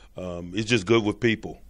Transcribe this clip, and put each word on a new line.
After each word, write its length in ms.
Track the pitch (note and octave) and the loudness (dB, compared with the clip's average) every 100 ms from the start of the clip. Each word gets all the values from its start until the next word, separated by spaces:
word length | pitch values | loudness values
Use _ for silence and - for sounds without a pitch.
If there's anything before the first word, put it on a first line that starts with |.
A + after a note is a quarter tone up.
| - - | -18 -12
Um, 380 | F2+ F2 F2 | -10 -8 -8
he's 120 | F#2 G#2+ | -6 0
just 200 | A#2 F2+ | 0 4
good 180 | A2+ | 4
with 160 | G#2 G#2 | 4 0
people. 400 | A#2+ G#2+ - - - | 0 -2 -4 -14 -16